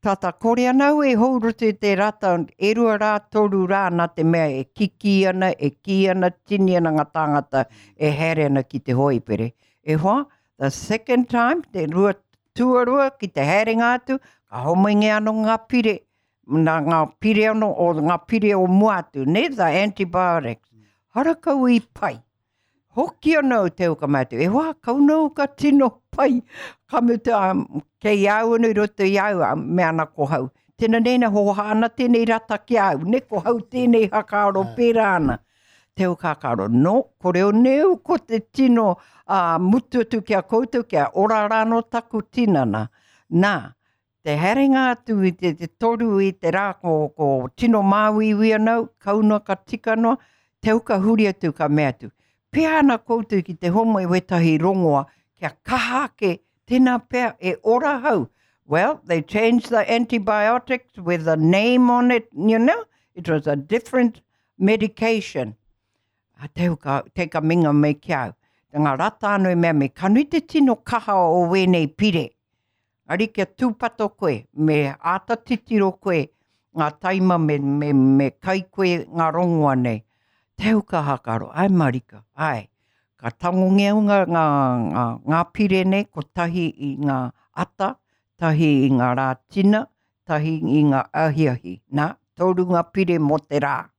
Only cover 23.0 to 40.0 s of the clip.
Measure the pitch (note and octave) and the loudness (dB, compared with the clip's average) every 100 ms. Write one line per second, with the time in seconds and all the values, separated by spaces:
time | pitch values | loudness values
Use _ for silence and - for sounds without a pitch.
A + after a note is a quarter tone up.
23 | E4 - D#4 D#4+ C4+ A#3+ F#3 - F3 D#3 | -6 -4 0 2 2 2 0 0 -2 -2
24 | D3 C#3+ C3 A#2 E3 A3+ D#4+ D4+ - B3+ | -2 0 -2 -2 0 0 -2 -6 -4 2
25 | C#4+ D#4 D4+ D4+ C#4+ C#4+ D4 C#4+ B3+ - | 4 4 0 -2 -6 -2 2 4 2 -2
26 | _ - C#4 B3 - - - - _ - | _ -2 0 0 -4 -18 -20 -20 _ -2
27 | A#3+ A#3 A#3 A3+ F#3+ F#3 - D3 - _ | 0 0 2 2 2 0 -4 -8 -12 _
28 | G#3+ G#3 G3 G#3+ A#3 A#3 A3+ G#3 G#3 _ | 0 2 2 2 2 2 2 2 -2 _
29 | G3 G3 G3+ G3 C3 D3 - F3 E3 E3 | 0 2 0 0 0 -2 -2 0 0 0
30 | D#3 - C#3+ D3+ C3 _ _ _ A3+ A3+ | -4 -4 -4 -2 -4 _ _ _ 0 2
31 | A#3 B3 A#3+ G#3 G3+ G3 G#3 G#3+ A3+ - | 2 2 2 2 0 -2 -2 -2 -2 -2
32 | B3 A#3+ A3+ A3+ A3+ G#3 _ A#3 G3 D3 | 0 2 2 -2 -4 -8 _ 0 2 0
33 | E3 B3 - G#3 F3+ A#3+ - B3+ B3 A#3 | -2 -4 -4 -6 -2 -4 -4 -2 2 4
34 | G#3+ G#3+ G#3 G#3 G#3 F#3+ G3 A#2 A#3+ A3+ | 2 -2 -4 -2 0 0 -4 0 2 2
35 | G#3+ F#3 D3 A#2 _ _ _ _ _ - | 2 2 0 -4 _ _ _ _ _ -4
36 | F#3 F3 F3 D3+ C3+ A#2 G2 A#2 D#3 A3+ | -4 -2 -4 -6 -4 -4 0 2 4 2
37 | - _ F#3 F3 G3 G#3+ B3+ C4+ F4 F4+ | -2 _ -2 0 2 4 4 4 2 0
38 | - F4 _ A3+ A3 - C4 A#3 A3 F3 | -2 -4 _ -6 -6 0 2 4 2 -2
39 | _ _ - F#3+ E3+ E3 F3+ A#3 - B3+ | _ _ -4 -2 0 0 2 0 0 -4